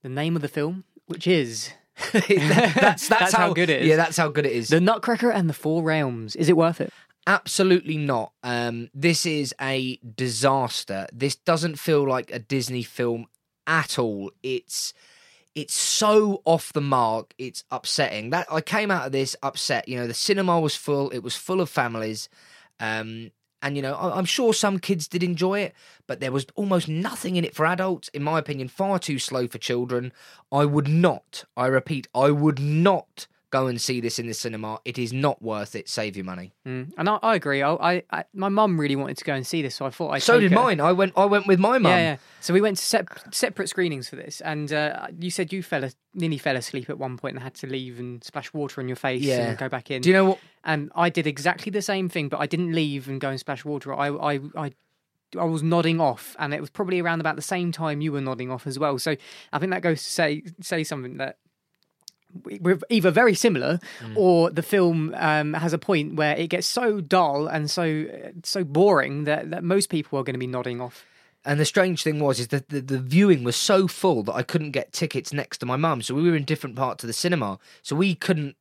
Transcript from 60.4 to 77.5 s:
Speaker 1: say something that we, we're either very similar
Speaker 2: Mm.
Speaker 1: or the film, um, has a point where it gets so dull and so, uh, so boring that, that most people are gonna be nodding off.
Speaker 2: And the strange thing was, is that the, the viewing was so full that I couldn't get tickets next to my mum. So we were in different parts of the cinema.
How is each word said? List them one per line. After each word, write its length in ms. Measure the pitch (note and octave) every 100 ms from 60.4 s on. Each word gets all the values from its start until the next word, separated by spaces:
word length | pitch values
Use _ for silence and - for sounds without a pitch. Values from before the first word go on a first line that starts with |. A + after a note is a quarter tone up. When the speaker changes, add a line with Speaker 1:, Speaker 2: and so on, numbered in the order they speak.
| E3+ E3+
Speaker 1:
say 220 | F3+ E3+
something 360 | D#3 D3 B2+ B2+
that 200 | C3+ - _ _ _ _ _ _ - _ _ -
we, 140 | - G3
we're 200 | F3 F3+ -
either 200 | A3+ F3+
very 220 | E3 A#3+
similar 440 | F#3 A#3+ D#3 C3 E3+ - -
Speaker 2:
Mm. 160 | A#2 A2
Speaker 1:
or 340 | F#3 E3+ E3
the 120 | D#3+
film, 520 | E3 G3+ F3+ E3 D#3 -
um, 360 | D#3+ D3+ D3+
has 180 | D#3 E3
a 60 | E3
point 380 | - F3 D3+ D#3
where 180 | D3+ D3
it 120 | E3
gets 180 | F3+ -
so 340 | - A#3+ G#3
dull 460 | D3+ F#3 E3 C#3+ D#3
and 240 | D#3+ D3+
so, 360 | - E3 D#3 D#3
uh, 180 | - - F3+
so 220 | - G3
boring 580 | E3 C#3+ G3+ E3 C3+ C#3+
that, 260 | D3 D3+ E3
that 100 | E3+
most 260 | E3+ G3 G3
people 300 | E3 C#3+ C#3+
are 60 |
gonna 140 | C3 B2+
be 80 | B2+
nodding 320 | B2+ B2 A#2+
off. 240 | B2 - - _ _ _
Speaker 2:
And 160 | - D3
the 40 |
strange 380 | D3+ - F#3 E3+
thing 160 | - D3+
was, 200 | C#3+ A#2+
is 80 | A#2+
that 220 | C#3+ -
the, 100 | C#3+
the 180 | C3 C3+
viewing 460 | C3 D#3+ G3+ D#3
was 100 | A#2+
so 320 | - - G3 F#3+
full 360 | - F#3+ A2+
that 80 | G#2
I 80 | A2+
couldn't 300 | - E3 D3+
get 200 | C3+ -
tickets 400 | - D#3+ C3+ -
next 260 | C#3+ - -
to 80 | B2
my 100 | B2+
mum. 240 | E3 C3+
So 120 | A2
we 140 | C3 F3
were 80 | D#3+
in 80 |
different 300 | C#3 D#3 C#3
parts 300 | A#2 C3 -
of 40 | A#2
the 40 |
cinema. 460 | A2+ F3 F3 G#2+